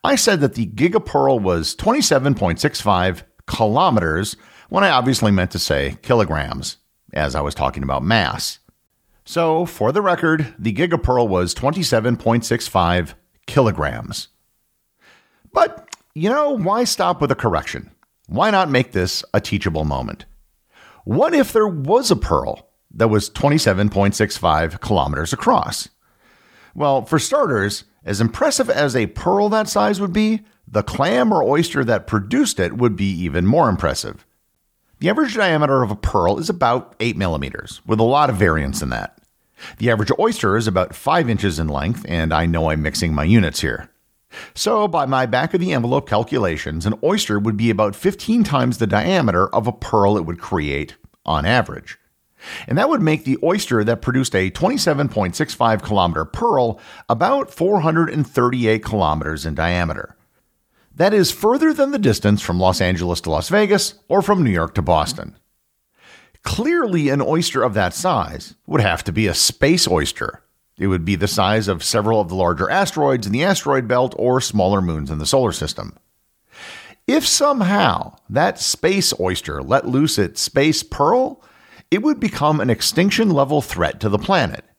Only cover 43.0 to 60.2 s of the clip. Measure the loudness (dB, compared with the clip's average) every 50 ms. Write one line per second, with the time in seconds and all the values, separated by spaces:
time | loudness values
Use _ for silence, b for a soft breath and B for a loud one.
43 | -2 -2 -2 0 2 4 4 4 4 2 -2 -4 -4 -4 -4 -6 -10 _ _ _
44 | _ _ _ _ _ B B B B B B -6 -2 0 0 0 0 0 0 -2
45 | -2 0 0 0 0 2 0 0 0 0 0 0 0 0 0 0 0 0 0 -2
46 | -2 0 -2 -2 -2 0 0 0 0 0 -2 -2 -6 -6 -6 -4 -2 -2 -4 0
47 | 0 0 0 0 -2 -2 -2 0 0 0 0 0 0 0 2 2 0 0 -2 -2
48 | -2 -2 -2 -2 -2 0 2 2 2 2 2 0 0 0 0 0 -2 0 0 0
49 | 2 2 2 2 2 2 2 2 0 2 0 -2 -2 -2 -6 -6 -6 0 2 4
50 | 4 4 4 2 -2 -4 -8 -10 -8 -4 -4 -2 -2 -2 -4 -4 -6 -8 -12 _
51 | _ -20 _ _ _ -2 -2 0 0 2 0 0 0 -2 -8 -16 -16 -18 -20 _
52 | _ _ _ _ _ _ B B B B B B B B -2 0 2 2 2 2
53 | 2 2 0 0 0 -4 -2 0 0 0 0 0 -2 0 0 2 2 2 0 0
54 | -2 -2 -2 0 -2 0 0 0 0 0 -2 -2 -2 0 0 0 0 0 0 0
55 | -2 -2 -2 -2 -2 -2 -2 -4 -6 -6 -2 0 2 2 2 0 -2 0 0 2
56 | 2 2 0 -2 -4 -4 -6 -4 -2 0 2 2 2 0 -2 B B B B B
57 | B B -2 0 2 0 0 0 -2 -6 -4 -2 0 2 2 2 2 2 2 2
58 | 2 2 0 -2 -4 -2 0 2 2 2 2 2 2 2 2 2 0 -2 0 0
59 | 2 2 0 0 -2 -4 -6 -6 -6 -6 -4 -2 -2 0 0 0 -2 -2 -4 -8
60 | -10 -14 -16 _